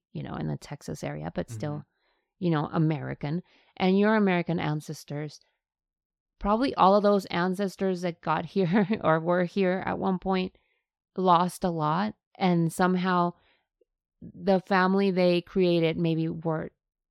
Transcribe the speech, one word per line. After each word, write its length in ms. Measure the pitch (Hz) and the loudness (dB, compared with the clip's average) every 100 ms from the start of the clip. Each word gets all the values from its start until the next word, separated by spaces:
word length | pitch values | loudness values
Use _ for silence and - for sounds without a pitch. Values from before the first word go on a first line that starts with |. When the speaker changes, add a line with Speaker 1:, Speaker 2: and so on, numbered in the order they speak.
| _ | _
Speaker 1:
you 100 | - | -14
know, 100 | 139 - | -12 -8
in 120 | 156 | -6
the 100 | 143 | -8
Texas 460 | - - - 156 | -10 -16 -12 -10
area, 280 | 143 151 160 | -10 -8 -8
but 160 | 175 - | -8 -8
still, 240 | 110 151 | -8 -8
Speaker 2:
Mm-hmm. 720 | 147 - _ _ _ _ _ 175 | -10 -12 _ _ _ _ _ -2
Speaker 1:
you 40 | |
know, 180 | 156 156 | -2 -2
American, 680 | 170 156 147 131 139 143 170 - _ _ - | 0 0 -2 -6 -10 -8 -8 -10 _ _ -2
and 200 | 185 196 | 2 4
your 180 | 208 220 | 4 4
American 440 | 196 175 170 160 | 2 0 -2 -2
ancestors, 800 | 151 151 156 147 - 147 151 - _ _ _ _ _ _ _ _ _ _ | -2 -6 -8 -14 -10 -10 -10 -14 _ _ _ _ _ _ _ _ _ _
probably 340 | 202 220 277 - | -2 0 0 4
all 200 | 180 208 | 6 6
of 80 | |
those 220 | 202 202 - | 4 2 0
ancestors 760 | 175 185 185 196 - 190 180 | -2 -2 -2 -4 -2 -2 -2
that 200 | 180 165 | -4 -6
got 240 | 170 160 165 | -4 -4 -2
<laughs> 80 | |
here 340 | 196 175 208 190 220 | 0 2 2 2 0
or 180 | - 160 | 2 2
were 260 | 160 175 175 | 2 0 0
here 360 | 202 185 185 - | 0 0 0 -4
at 120 | 180 | -4
one 200 | 190 185 | -2 -2
point 380 | 190 190 185 - _ _ _ _ _ - | -2 -2 -4 -10 _ _ _ _ _ -2
lost 480 | 185 170 180 - | 4 4 2 -2
a 60 | 185 | -4
lot, 440 | 165 151 165 214 - _ - | -2 -2 0 -4 -8 _ -2
and 340 | 185 170 165 | 0 2 0
somehow 600 | - 185 185 185 180 175 - _ _ _ _ _ _ _ _ | 2 0 2 0 0 -2 -4 _ _ _ _ _ _ _ _
the 380 | - - 175 190 | -20 -6 0 2
family 500 | - 196 185 196 202 | 2 2 2 2 2
they 300 | 180 180 175 | 2 2 2
created 560 | - 190 180 170 165 165 | 0 0 2 4 2 0
maybe 300 | 165 160 160 | 0 0 -2
were, 440 | 165 165 160 - - _ _ _ | -4 -4 -4 -8 -16 _ _ _